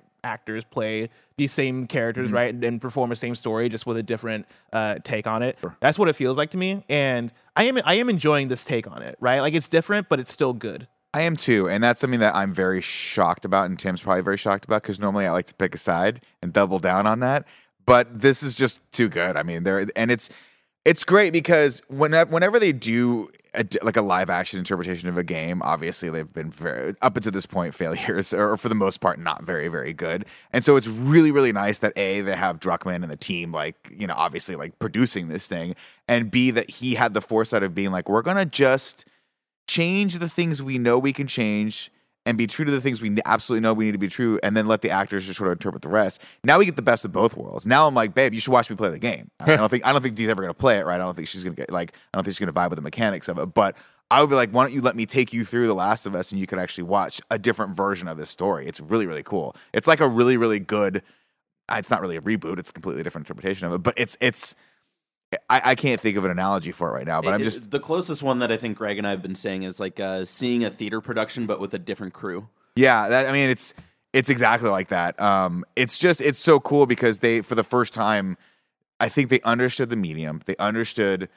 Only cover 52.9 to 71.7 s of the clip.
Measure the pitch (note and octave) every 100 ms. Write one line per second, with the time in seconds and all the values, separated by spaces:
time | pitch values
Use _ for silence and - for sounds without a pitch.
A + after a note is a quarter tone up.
52.9 | D#2 A2 F#2+ - E2+ F2+ G2+ G2+ - -
53.9 | _ _ B2+ D3 C#3 A#2+ A#2 C3+ C3+ B2+
54.9 | A2 A2 C3+ B2+ A#2 G#2+ A#2+ A#2+ G2 F#2
55.9 | A2 G2+ G2 F#2 G2 F#2+ F#2 F2+ - F2
56.9 | G2+ F#2 - - A2+ G#2 A2+ G#2 F2 G2
57.9 | F#2+ F2 D#2+ D2 - F#2+ F2 C2+ - D2+
58.9 | A2 G2 D#2 C#2 G2 C#2 - - G#2 A2
59.9 | D#3 D3+ A#2 A#2+ B2+ A#2 G#2+ F#2 G#2 G2+
60.9 | F#2+ - _ _ _ _ _ - A2 F#2+
61.9 | G#2 F#2 E2 D#2+ A2 D#2+ F2+ F2 - F#2
62.9 | C2+ D#2+ E2 D2 - F#2+ F#2+ F2 F2 F2
63.9 | - B2 - B2 - - - _ _ _
64.9 | _ _ _ _ - - B2+ B2+ C3 C#3+
65.9 | A#2 A2 G2+ F#2 F2 F#2+ G2 E2 F2 E2+
66.9 | A1+ D#2 D#2+ E2 G2+ A2 G#2 A2+ C#3+ -
67.9 | E3 F3+ D3 C#3 B2+ A#2+ A2+ A#2 G#2 G#2+
68.9 | G2+ G#2 G2 F#2 F#2+ G#2+ F#2+ F#2 F#2 G2
69.9 | F#2 G2 F#2+ F#2 - B2+ A#2+ A2+ - G#2
70.9 | A2 G#2+ A2+ A2 - A2+ G#2 G2